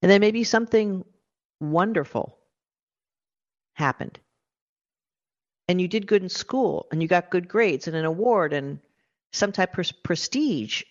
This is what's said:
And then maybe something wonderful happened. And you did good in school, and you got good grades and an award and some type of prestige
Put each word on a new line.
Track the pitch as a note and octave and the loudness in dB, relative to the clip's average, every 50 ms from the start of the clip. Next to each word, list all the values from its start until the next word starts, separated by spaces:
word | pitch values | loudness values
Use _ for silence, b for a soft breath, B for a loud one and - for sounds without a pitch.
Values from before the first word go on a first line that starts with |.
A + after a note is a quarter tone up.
And | - F3+ | 8 8
then | G3 G3+ | 6 8
maybe | G#3 G#3 A3 A#3 A#3 | 6 4 2 0 -2
something | - - A3+ A#3 A3 - A3 G#3+ G#3 G3 F#3 F3 _ _ _ _ _ _ _ _ _ _ _ | 2 2 0 0 4 2 2 2 2 -4 -6 -8 _ _ _ _ _ _ _ _ _ _ _
wonderful | D#3 D3+ D3+ E3+ F3+ G#3+ A3+ F3 C#3+ - - A#2 - - _ _ _ _ _ _ _ _ _ _ _ _ _ _ _ _ _ _ _ _ _ _ _ _ _ _ _ _ _ | -6 -2 0 2 2 2 0 -2 -2 -2 -4 -6 -6 -6 _ _ _ _ _ _ _ _ _ _ _ _ _ _ _ _ _ _ _ _ _ _ _ _ _ _ _ _ _
happened. | - D#3 C#3 B2+ - - - - - _ _ _ _ _ _ _ _ _ _ _ _ _ _ _ _ _ _ _ _ _ _ _ _ _ _ _ _ _ - | -2 -2 -2 -2 -2 -8 -10 -10 -18 _ _ _ _ _ _ _ _ _ _ _ _ _ _ _ _ _ _ _ _ _ _ _ _ _ _ _ _ _ -2
And | F3+ F3+ | 0 0
you | F3+ F3 | 0 0
did | F3+ A3 G3+ F#3+ | -2 -4 0 2
good | G#3 G3+ F#3 | 2 2 2
in | F3+ | 0
school, | - - - _ - C4 C4 G3 - - - - | -8 -10 -8 _ -2 0 0 0 -2 -4 -6 -6
and | - D#3+ | -4 -4
you | E3 D#3+ | 0 2
got | F3+ F3 F3 - | 2 0 0 0
good | - F3+ F3 F3 | -2 -2 -2 0
grades | - G#3+ A#3 G3+ D3+ C3 - E3+ | 0 0 2 2 0 -2 -4 -6
and | D#3+ | -6
an | D#3+ D#3+ | -4 -2
award | D#3+ D#3+ E3+ G#3+ B3 A#3+ G#3 E3+ D3+ D3 | -2 -2 0 0 2 2 2 2 0 -2
and | C#3+ C#3 C#3 C#3+ C#3+ _ _ _ _ _ _ _ _ _ _ - | -4 -4 -6 -10 -12 _ _ _ _ _ _ _ _ _ _ -4
some | - - G3+ | -2 -2 -2
type | G3 - F#3 F#3 - - | 0 0 -2 -2 -2 -6
of | F3 - - _ _ | -6 -6 -8 _ _
prestige | - F3 D#3+ - - - C4 D4+ D4 G3+ C#3 G#2+ G#2+ - - - _ | -4 -4 -4 -4 -4 -2 -2 -2 0 -2 -2 -4 -4 -6 -8 -8 _